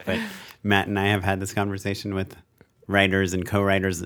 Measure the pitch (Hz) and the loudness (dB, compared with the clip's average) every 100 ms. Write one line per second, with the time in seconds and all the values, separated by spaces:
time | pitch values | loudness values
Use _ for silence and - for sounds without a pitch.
0 | - 92 - 95 - - 104 98 98 101 | -4 -4 -4 -12 -18 -6 0 2 2 0
1 | 98 104 92 95 98 104 101 95 101 98 | 2 2 0 -2 -2 -2 -2 -4 -6 -6
2 | 101 95 95 - _ _ - _ - 98 | -4 -4 -6 -10 _ _ -20 _ 0 4
3 | 98 98 92 92 85 101 101 98 95 87 | 4 4 0 -2 0 2 2 2 0 -4